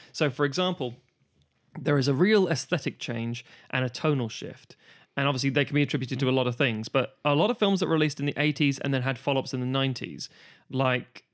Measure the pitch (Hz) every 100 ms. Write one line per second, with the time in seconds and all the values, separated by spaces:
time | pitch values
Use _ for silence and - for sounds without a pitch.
0 | - - 151 - 143 135 185 175 127 123
1 | _ _ _ _ _ _ _ - 151 147
2 | 131 135 202 214 185 151 - 165 135 -
3 | - 117 117 117 - - - 131 127 -
4 | 156 139 113 - 90 - - - - -
5 | _ - 139 143 135 143 139 143 135 143
6 | 123 135 131 131 127 120 135 110 110 135
7 | 120 _ 147 147 208 247 202 190 160 160
8 | 156 - 143 - 151 147 143 139 139 135
9 | 131 123 - 135 131 127 127 135 135 123
10 | - 71 - - - - - 131 131 123
11 | - - -